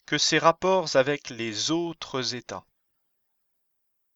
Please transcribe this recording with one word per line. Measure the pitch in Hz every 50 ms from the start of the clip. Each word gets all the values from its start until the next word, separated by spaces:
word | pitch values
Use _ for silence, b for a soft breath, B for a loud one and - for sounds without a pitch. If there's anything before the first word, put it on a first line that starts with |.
| _
que | - 151
ses | 147 - - 165 156
rapports | 143 165 165 - - 185 190 190 165 151 -
avec | 139 127 143 147 143 - -
les | 127 113 117 113 104 98 104 -
autres | 156 170 170 170 160 - - - - 131 127 113 123
États ? | 123 - - 101 92 - _ _ _ _ _ _ _ _ _ _ _ _ _ _ _ _ _ _ _ _ _ _ _ _ _ _ _ _ _ _